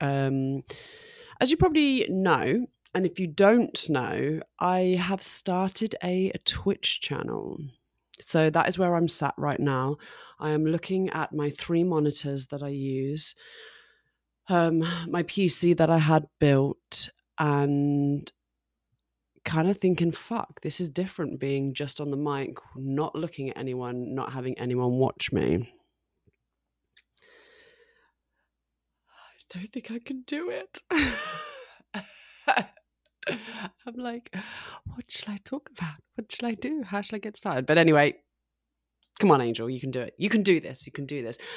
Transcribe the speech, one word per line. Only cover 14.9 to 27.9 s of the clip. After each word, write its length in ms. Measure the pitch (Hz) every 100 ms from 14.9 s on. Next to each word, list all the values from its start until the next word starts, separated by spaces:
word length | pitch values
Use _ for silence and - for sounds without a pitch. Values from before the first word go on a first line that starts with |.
| 170 170
my 160 | 180
P 240 | 170 - 185
C 240 | - 175
that 180 | 165 160
I 80 | 165
had 280 | 156 156 151 -
built, 680 | 147 135 139 - - - - - _ -
and 920 | 151 143 143 143 143 143 143 143 - - _ _ _ _ _ _ _ _ _ _
kind 240 | - 160 170
of 100 | 202
thinking, 340 | 190 175 170
"Fuck, 480 | 156 - 233 - -
this 200 | 151 -
is 80 | 175
different 520 | 139 185 - 156 131
being 340 | 139 139 135
just 260 | 131 143 -
on 100 | 143
the 60 | 139
mic, 420 | 147 139 135 - - 131
not 400 | 135 135 160 156
looking 340 | 165 - 135
at 80 | -
anyone, 560 | 131 127 123 123 123
not 180 | 131 -
having 240 | 131 127 -
anyone 340 | 123 123 123
watch 400 | 127 131 - -
me." 420 | - 64 87 117 _ _ _ _ _ _ _ _ _ _ _ _ _ _ _ _ - - _ - _ _